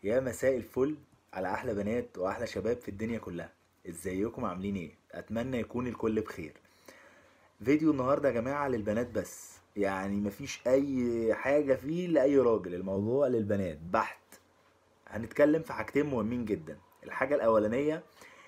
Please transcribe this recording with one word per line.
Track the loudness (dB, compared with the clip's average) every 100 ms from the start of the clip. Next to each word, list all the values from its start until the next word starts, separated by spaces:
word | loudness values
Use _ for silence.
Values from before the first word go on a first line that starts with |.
يا | 0 0
مساء | 0 -2 0 0
الفل | -2 -2 0 -2 -12 _ _
على | -6 -4
احلى | -4 -2
بنات | -2 -2 -2 -4 -4
واحلى | -4 -4 -6
شباب | -4 -2 -4
في | -6
الدنيا | -8 -6 -6
كلها. | -6 -10 -10 _ _ _ -14
ازيكم | -10 -6 -2 -2 -2
عاملين | -6 -4 -4 -4
ايه؟ | -6 -14 _
اتمنى | -16 -8 -6 -4 -4
يكون | -4 -4 -4
الكل | -2 0 0
بخير. | -4 -8 -12 -14 _ _ -20 -20 -20 -20 _ _ _ _
فيديو | 2 4 4
النهارده | 2 2 4 4
يا |
جماعه | 2 -2 -2 0
للبنات | 0 0 0 0
بس، | -4 -6 -10 -18 -20 _ -2
يعني | 0 0 -2 -2
مفيش | -2 -4 -10 -6 2
اي | 4 4 0 0 2 2
حاجه | 2 2 2 4
فيه | 0 0 -2 2
لاي | 4 6 6
راجل، | 6 4 0
الموضوع | -6 -2 -2 0 2 2
للبنات | 2 2 0 0 -4
بحت. | -2 0 0 -6 _ -20 _ _ _ _ _ _ -12
هنتكلم | -8 -8 4 4 4
في | 0
حاجتين | -8 -2 0 0
مهمين | 0 0 -2
جدا. | -2 -4 -4 -16 _ _
الحاجه | -12 -4 0
الاولانيه، | 2 4 4 4 0 0 -2 -8 -20 -20 -20